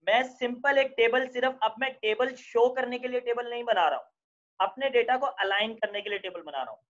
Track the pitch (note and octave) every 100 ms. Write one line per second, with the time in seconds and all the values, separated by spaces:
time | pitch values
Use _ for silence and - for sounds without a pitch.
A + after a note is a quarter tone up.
0 | F3 A3+ B3+ - B3 A#3+ C#4 C#4 C4+ -
1 | A#3 B3+ B3+ B3 C4 C4 G#3+ A3+ C4 C4
2 | G#3+ G#3+ B3+ B3+ - A#3 A#3+ B3+ B3 B3
3 | B3+ B3 A#3+ A#3+ A#3+ A#3+ A#3+ G3 D#3+ C3+
4 | - _ _ _ _ _ F#3 - C4+ A#3+
5 | A#3 B3+ C4+ - G3 G3 A3 A3 G#3 G3+
6 | G3+ G3+ F#3 F3 D3+ C#3 B2 -